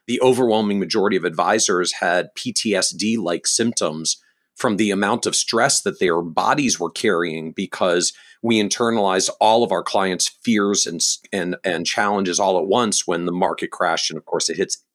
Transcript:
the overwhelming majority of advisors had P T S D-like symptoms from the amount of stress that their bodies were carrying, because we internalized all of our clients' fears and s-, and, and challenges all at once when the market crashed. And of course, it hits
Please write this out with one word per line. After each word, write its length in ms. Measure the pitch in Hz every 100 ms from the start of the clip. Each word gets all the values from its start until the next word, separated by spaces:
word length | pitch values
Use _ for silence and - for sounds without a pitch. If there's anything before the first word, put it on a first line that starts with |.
| -
the 120 | 120
overwhelming 580 | 131 123 123 107 104 101
majority 360 | 85 110 101 92
of 80 |
advisors 680 | 87 82 87 110 - 90 87
had 400 | - 92 90 85 -
P 160 | -
T 240 | - 113 98
S 160 | -
D-like 560 | - 107 113 85 87 -
symptoms 720 | - 117 - 87 78 80 - _ _ _ -
from 220 | 127 98
the 140 | 107
amount 340 | 98 101 120 -
of 100 | -
stress 460 | - 113 131 -
that 180 | 101 87
their 220 | 90 82
bodies 580 | 85 80 98 143 131 101
were 120 | 85
carrying, 600 | - 110 85 87 80 80
because 640 | 80 95 - 95 87 85 - - -
we 200 | 117 113
internalized 680 | 101 - 120 113 98 92 95 -
all 240 | 107 113
of 80 | 117
our 120 | 90
clients' 440 | - 104 95 90 -
fears 580 | - - 107 101 101 -
and 120 | 85
s-, 220 | - - -
and, 240 | 98 87 87
and 220 | 95 85 85
challenges 540 | - 104 101 95 87
all 180 | 98 92
at 100 | 87
once 400 | 110 113 - -
when 180 | 85 87
the 60 |
market 400 | 87 90 85 -
crashed. 380 | - 87 82 -
And 80 | 78
of 80 | -
course, 240 | 85 -
it 80 | 80
hits 260 | 95 - _